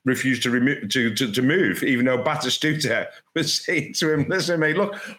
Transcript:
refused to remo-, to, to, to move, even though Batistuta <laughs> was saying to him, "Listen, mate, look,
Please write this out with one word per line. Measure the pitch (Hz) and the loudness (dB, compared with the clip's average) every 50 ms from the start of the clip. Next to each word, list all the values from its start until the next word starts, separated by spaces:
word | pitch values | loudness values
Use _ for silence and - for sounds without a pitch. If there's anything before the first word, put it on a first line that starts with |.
| - | -2
refused | 131 127 123 - 131 123 117 - | -2 0 0 2 0 0 0 0
to | 123 | 0
remo-, | 120 123 123 139 143 - 110 | 2 2 2 2 0 -2 -4
to, | 101 - 131 117 113 107 | -2 0 0 0 0 0
to, | 101 135 107 98 | 0 -2 -2 0
to | 127 | 0
move, | 127 135 165 196 156 110 - - - | 2 2 4 4 2 2 0 0 0
even | 139 127 120 127 | 0 2 2 2
though | 131 127 123 127 | 2 2 2 0
Batistuta | 156 147 151 - 127 - - 151 156 147 151 156 107 113 104 85 - - - | 0 -2 -2 -2 -2 -2 0 0 0 0 0 0 0 0 -2 -2 -6 -10 -18
<laughs> | _ _ - | _ _ -4
was | 160 160 160 - - - | -2 -2 0 -2 -4 -2
saying | - 175 147 - - - | -2 -2 -2 -2 -4 -4
to | - 165 156 156 | -2 0 2 2
him, | 147 139 147 | 0 0 0
"Listen, | 185 185 147 170 175 160 | 0 -2 0 0 0 2
mate, | 156 151 160 | 2 2 2
look, | 190 202 202 - - - - - | 0 0 -2 -2 -8 -12 -14 -10